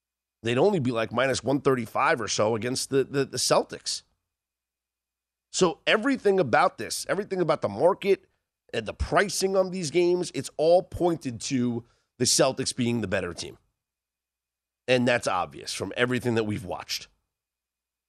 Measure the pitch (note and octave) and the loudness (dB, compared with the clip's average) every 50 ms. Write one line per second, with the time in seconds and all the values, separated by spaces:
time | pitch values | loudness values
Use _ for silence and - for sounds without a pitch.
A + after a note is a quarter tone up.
0 | _ _ _ _ _ _ _ _ A2 A2+ A#2+ B2+ D#3+ G#3 G#3 D#3+ B2 B2+ A#2 A2+ | _ _ _ _ _ _ _ _ -4 -2 2 2 2 2 2 2 0 0 -2 -2
1 | A2+ G#2+ A2 A#2+ C3 C3+ B2 - - B2 C#3 C#3 - C#3+ C3 B2 A2 - - A2+ | -4 -2 0 0 0 0 0 -2 0 -2 -2 0 2 0 0 0 -2 -4 -2 0
2 | C3 D3+ E3 B2+ G#2 F#2 - - G#2+ A2 A#2 A2 A2+ B2 B2+ C3+ - - C#3 C3+ | 0 2 0 0 -2 -4 0 0 2 2 0 -2 -2 -4 -4 -6 -4 0 0 0
3 | B2 - B2+ C#3 C3 - - B2 - - D3 G3+ - - - - - - - - | 0 0 -2 -2 -2 -2 -4 -4 0 2 2 2 0 -2 -8 -10 -8 -8 -8 -8
4 | - _ _ _ _ _ _ _ _ _ _ _ _ _ _ _ _ _ _ _ | -10 _ _ _ _ _ _ _ _ _ _ _ _ _ _ _ _ _ _ _
5 | _ _ _ _ _ _ _ _ _ _ - - F#3 E3 - - _ D3+ F3+ A3 | _ _ _ _ _ _ _ _ _ _ 0 2 2 2 2 0 _ 2 2 2
6 | G#3+ C#4 C4+ G3+ - G3+ G3 F#3 D#3+ A#2+ B2 D3+ F3 F#3 - - G#2 E2 - - | 2 0 -2 2 2 2 2 4 2 4 4 4 2 2 0 -4 -8 -8 -6 -6
7 | - - D#3 F#3+ G#3+ - F#3+ F#3 F3 D#3 D3+ - - G#2 G2 G#2+ D3+ F3 G3+ - | -4 -4 -4 -4 -4 -4 -4 -2 0 0 0 0 -2 -4 -2 2 2 2 2 2
8 | - G3 F#3 - _ _ _ _ _ _ _ _ _ _ - A#2 A2 G#2 - - | 2 2 2 0 _ _ _ _ _ _ _ _ _ _ -6 -6 -6 -6 -6 -6
9 | - - C#3+ E3+ G3+ F#3+ - - F#3 F#3+ F#3+ F#3+ F#3+ F#3 F3 F#3+ F3 C3+ C3+ F3+ | -4 0 2 2 2 2 -2 -2 -2 0 2 0 0 0 -2 -6 -6 0 2 2
10 | F3 F3 F3+ F3+ E3+ - - C3+ C3 - - - D3+ E3 F3 F#3 F3+ - - - | 4 4 2 2 0 -4 -6 -8 -10 -8 -4 0 4 6 6 4 4 0 -4 -2
11 | E3+ F3 E3 - - C3 A#2 G2+ - - C#3 B2 B2 B2 A#2 A#2 - _ _ _ | 0 0 0 -2 -4 -8 -8 -6 -6 -2 -2 0 0 0 -2 -4 -8 _ _ _
12 | _ _ _ - B2 - - - D3+ C3+ B2+ - B2+ - - - A#2+ A#2 A#2 A#2 | _ _ _ -2 0 2 4 4 4 2 2 -2 -4 -4 -2 0 0 0 0 0
13 | G#2 F#2+ G#2 F#2+ F2+ F2 E2+ - E2+ C#2 A1+ - _ _ _ _ _ _ _ _ | -2 -2 -2 -2 -2 -4 -8 -10 -12 -12 -14 -18 _ _ _ _ _ _ _ _
14 | _ _ _ _ _ _ _ _ _ _ _ _ _ _ _ _ _ B2 B2+ B2 | _ _ _ _ _ _ _ _ _ _ _ _ _ _ _ _ _ 0 2 4
15 | A#2+ B2+ A#2+ A#2 - - F#2+ F2+ E2+ D2 C#2+ C2+ - - - - G#2 G2 - - | 4 4 2 2 0 0 -2 -2 -2 -4 -8 -12 -12 -10 -8 -8 -8 -6 -2 -2
16 | B2 B2 B2+ A#2+ - B2 A2+ A2+ A2 G#2+ G#2 - F#2 F2 D#2+ - - - - - | 0 0 0 0 0 0 2 2 0 0 -2 -4 -6 -8 -10 -10 -8 -8 -10 -10
17 | - - _ _ _ _ _ _ _ _ _ _ _ _ _ _ _ _ _ _ | -10 -14 _ _ _ _ _ _ _ _ _ _ _ _ _ _ _ _ _ _
18 | _ | _